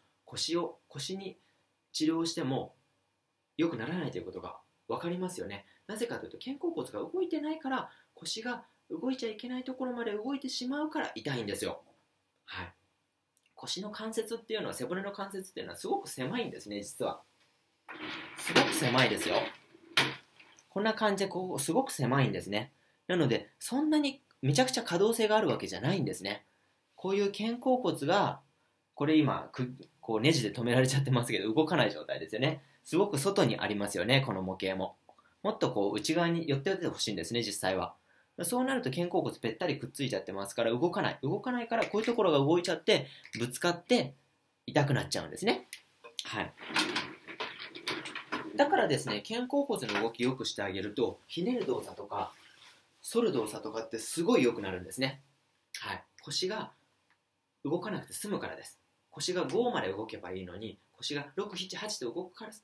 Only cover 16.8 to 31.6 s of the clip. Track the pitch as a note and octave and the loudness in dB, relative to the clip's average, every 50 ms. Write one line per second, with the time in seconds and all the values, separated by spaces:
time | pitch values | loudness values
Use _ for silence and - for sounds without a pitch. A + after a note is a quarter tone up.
16.8 | G2+ - - - A#2 F#2+ - - - _ _ _ _ _ _ _ _ _ _ _ | -8 -8 -4 -2 -2 -2 -2 -6 -14 _ _ _ _ _ _ _ _ _ _ _
17.8 | _ - - - - - - - - - - - - - E3+ - - - - - | _ -16 -12 -10 -10 -8 -8 -10 -10 -12 -12 -8 -4 4 4 6 6 6 2 2
18.8 | D3+ B2 A#2+ C3 B2+ G#2+ G#2 - - E2+ F2+ A2 - - - - - _ - - | 2 4 6 6 6 6 4 2 0 2 2 2 2 0 -8 -14 -20 _ -20 -20
19.8 | - - - - C3+ - - - - _ _ - - - - - _ _ - F#3+ | -14 -2 0 0 2 0 -2 -8 -14 _ _ -20 -20 -20 -20 -20 _ _ -4 0
20.8 | G#3+ A3 G#3+ A3 A3 G#3 G3 F#3+ G3 F#3+ - F3 F#3 F#3 - C3+ - - E3 B3+ | 0 0 2 2 2 2 2 2 0 -2 -2 -4 -4 -4 -2 -2 0 2 2 2
21.8 | C4+ - - - B2+ A#2 C3 C#3+ B2+ G#2 F#2+ F2 F2+ F#2+ G#2 G#2+ B2+ - _ _ | 2 0 -2 0 2 4 4 4 4 4 2 -2 -4 -2 -4 -4 -4 -4 _ _
22.8 | _ _ _ _ - - F#3 F3 D3+ C3+ A2+ - - - _ - - - A#3+ C#4 | _ _ _ _ -4 0 2 4 4 4 4 0 -2 -6 _ -10 -6 -2 0 0
23.8 | D#4 D4+ D#4 D4+ C#4+ C4+ B3+ - _ _ _ - - C3 C#3+ B3+ C4 B3+ - A#3 | 2 4 4 4 2 2 -2 -6 _ _ _ -2 0 4 4 6 4 4 2 -2
24.8 | - - E3+ F3 G3+ A3 A3+ - G#3+ G#3 G#3+ A3 G#3 C#3+ A2 - - - F#2 F2+ | -2 0 2 4 4 4 6 4 4 6 6 4 6 4 2 0 -2 -6 -6 -2
25.8 | A2+ D#3 G3 F3+ B2+ F#2+ F2+ - F#2 G2 G#2+ - - _ _ _ _ _ _ _ | 0 2 2 2 0 -2 -2 -4 -4 -6 -6 -6 -8 _ _ _ _ _ _ _
26.8 | _ _ _ - - F#3+ G3 G3+ G3+ G3 G3 - G#3+ A3+ A#3+ A#3+ B3 C4 B3+ B3 | _ _ _ -8 -4 -2 0 2 2 0 0 -2 -2 -2 -2 0 2 2 4 4
27.8 | B3+ E3+ - - C#3 D3 F#3 G3+ E3 A2+ - - _ _ _ _ _ _ _ _ | 4 0 0 0 2 4 4 4 4 2 0 -4 _ _ _ _ _ _ _ _
28.8 | _ _ - - C#3+ D3+ D#3 D#3 C#3+ A#2 F#2+ D#2+ - - - - B2+ B2 - - | _ _ -4 0 2 6 6 6 6 6 2 0 -4 -8 -4 -4 -4 -4 -4 -12
29.8 | - - _ _ - - A2 G#2+ A#2 D#3 D#3+ C3+ A2 G2+ - B2 A#2 A#2+ A#2+ C3 | -16 -20 _ _ -4 0 0 4 6 6 6 6 2 0 -2 0 0 4 6 6
30.8 | C3 C3 C3+ C#3 C#3 C3+ B2+ A#2+ A#2 - A2+ F#2 F#2+ A2 A2 D3+ | 6 6 4 4 4 4 4 4 4 2 0 0 0 2 4 4